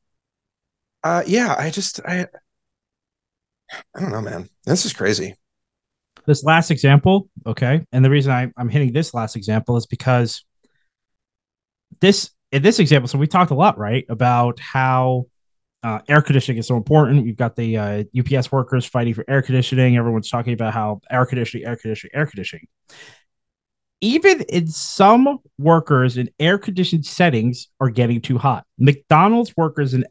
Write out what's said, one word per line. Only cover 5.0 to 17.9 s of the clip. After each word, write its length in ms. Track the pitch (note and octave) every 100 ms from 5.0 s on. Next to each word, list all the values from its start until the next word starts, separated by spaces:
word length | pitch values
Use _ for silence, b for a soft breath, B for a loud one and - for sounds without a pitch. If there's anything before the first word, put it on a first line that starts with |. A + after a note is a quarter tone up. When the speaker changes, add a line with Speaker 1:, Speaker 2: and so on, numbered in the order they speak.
| G2 G2+ F#2 - _ _ _ _ _ _ _ _ -
Speaker 2:
This 180 | D3
last 260 | C#3+ E3 E3
example, 600 | C#3+ C#3 C#3 F#3 G3 G3 - -
okay, 340 | A2 B2 D3+ -
and 140 | C3 C3
the 40 |
reason 200 | C#3+ C3+
I, 200 | B2 B2 -
I'm 140 | A#2+
hitting 240 | C#3+ C3+
this 200 | B2 E3
last 220 | A#2+ A2 A#2
example 400 | G2+ A2 - A#2+
is 120 | -
because 580 | - - B2 A#2 - - _ _ _ _ _ _ _ _ _ _ _ _ _ _ -
this, 300 | F#3+ G3+ - _ _
in 100 | C#3
this 180 | D#3+ -
example, 280 | D#3+ C#3+ B2
so 100 | C#3
we 100 | D3+
talked 240 | F#3 F3+
a 40 | C3+
lot, 220 | G3+ -
right, 280 | G#2 B2 -
about 520 | A2+ B2 A#2+ A#2+ A#2+
how, 680 | - C3+ C3 B2+ B2+ B2+ B2 _ _ _ _ _
uh, 160 | A#2 A2 -
air 140 | D3
conditioning 380 | D3 C#3 - A#2
is 80 | A#2
so 100 | B2
important. 460 | A2 D3+ D3 C#3+
We've 120 | A#2 G#2+
got 200 | A#2 -
the, 220 | A2+ A2+
uh, 260 | G#2